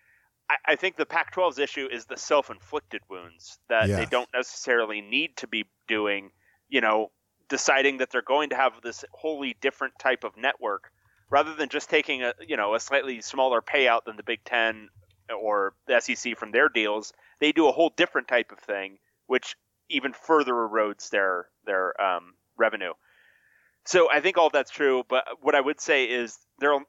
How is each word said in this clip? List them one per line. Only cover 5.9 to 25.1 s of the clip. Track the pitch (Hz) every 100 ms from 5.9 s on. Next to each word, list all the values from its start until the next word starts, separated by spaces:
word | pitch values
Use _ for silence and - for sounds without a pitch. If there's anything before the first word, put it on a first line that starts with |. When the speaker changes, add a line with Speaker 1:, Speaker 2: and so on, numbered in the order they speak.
| 110 104 101 98 _ _ _ _
Speaker 1:
you | 135
know, | 110 107 107 _ _ _ -
deciding | 135 - 135 139 131
that | 131
they're | 127
going | 127 143 147
to | 127
have | 131 -
this | 120 - -
wholly | - 156 147 135 -
different | 135 - 135 -
type | 135 123
of | 110 110
network | 127 - 113 98 - _ _ _ -
rather | 139 156 156
than | 143
just | 147 -
taking | 156 156 131
a, | 123 - -
you | 131
know, | 104 113
a |
slightly | - 139 135 117
smaller | - 131 131 117
payout | - 147 127 117 -
than | 104
the |
Big | 113 110
Ten | - 120 113 110 104 _ _ _ - 107
or | 110 104 98 - -
the | 120
S | -
E | 120
C | 123 110
from | 107
their | 117 151
deals. | 117 107 107 104 - _ -
They | 151
do | 156 147
a |
whole | 135 165 -
different | 175 139 -
type | 123 113
of | 101
thing, | - 101 98 98 _ _ -
which | 127 - - _ _ -
even | 139 131
further | 117 - 156 127
erodes | 120 113 110 107 101 -
their, | 104 95 90 - _ -
their, | 95 92 -
um, | 95 87 87 _ _ -
revenue. | 110 104 92 - _ _ _ _ _ _ _ _ -
So | 180 160
I | 147
think | 175 175
all | 156
that's | 147 127
true, | - 143 131
but | -